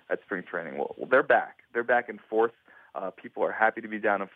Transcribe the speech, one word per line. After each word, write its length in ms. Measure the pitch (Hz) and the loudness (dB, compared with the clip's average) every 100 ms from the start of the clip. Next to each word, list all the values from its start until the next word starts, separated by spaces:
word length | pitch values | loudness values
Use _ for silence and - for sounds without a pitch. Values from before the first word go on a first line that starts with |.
| - | -8
at 120 | 87 | -8
spring 220 | - 92 - | -4 -8 -6
training. 300 | 87 82 67 | -8 -6 -6
Well, 160 | - - | -6 -6
well, 120 | - | 2
they're 120 | 131 | 2
back. 340 | 135 113 - - _ | 6 2 2 -10 _
They're 100 | 117 | -4
back 260 | 120 120 120 | 2 0 0
in 120 | 107 - | -10 -4
force. 220 | 110 113 - _ - - | 2 2 0 _ -20 -14
Uh, 160 | 82 95 | -8 -8
people 320 | - 120 104 | -10 -12 -2
are 100 | 85 | -2
happy 280 | 95 110 113 | 2 2 2
to 80 | 110 | -6
be 100 | 107 | -2
down 240 | 107 98 | 0 0
in 60 | 98 | -2